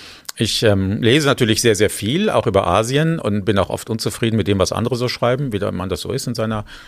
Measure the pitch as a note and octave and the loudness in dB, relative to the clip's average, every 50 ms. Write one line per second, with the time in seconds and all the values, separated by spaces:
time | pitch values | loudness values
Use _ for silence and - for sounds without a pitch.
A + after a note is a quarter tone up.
0 | - - - - - - - - A#2 G#2 - - B2 A2 G2+ G2 F#2+ F#2+ G#2 - | -20 -20 -20 -18 -18 -18 -4 -4 -2 -2 0 2 2 2 4 4 2 0 0 0
1 | A#2+ A2 B2+ D#3 D3 C#3+ B2 - C3 G#2+ A2 - - A#2 G#2+ F#2+ G#2+ F#2 - - | 2 4 4 4 4 2 2 2 2 2 2 4 4 4 4 4 2 0 0 -2
2 | G2+ G#2+ C#3 F#3 G#3+ G#3 C#3 A#2 G2+ A#2+ F#2+ G2 - F2 F2 G#2 A2+ A#2+ C3+ C#3+ | -4 -2 -2 0 0 0 0 0 0 2 2 2 2 4 2 2 2 2 0 2
3 | D#3+ E3 E3 - - G#2+ G2+ G#2 F#2 A2 G2+ G2 - - A2 - - - A2+ G#2+ | 2 2 0 -2 -2 -2 -2 0 0 0 2 2 2 0 -2 -6 -4 -6 -6 -4
4 | - A2+ - - A#2+ A2+ A2 A2+ A#2 G#2 G2+ F#2+ F#2 E2+ - F#2+ A2 A#2 B2+ A#2 | -4 -6 -4 -2 -2 0 0 0 2 2 2 2 2 0 0 -2 -2 -2 -2 -2
5 | B2 A#2+ - - B2+ A#2+ B2+ C3 D3 C3 G#2 F#2+ G2+ G2+ F#2+ F2+ F#2 F#2+ F2+ - | -2 -4 -2 -2 0 0 0 0 -2 -4 -4 -4 -4 -4 -4 -4 -4 -4 -6 -6
6 | - F2+ A2+ B2+ - B2+ A#2 A2+ A2 A2+ A2 G#2+ G2+ - - - - | -4 -6 -6 -6 -6 -6 -4 -4 -4 -4 -4 -6 -6 -10 -16 -20 -20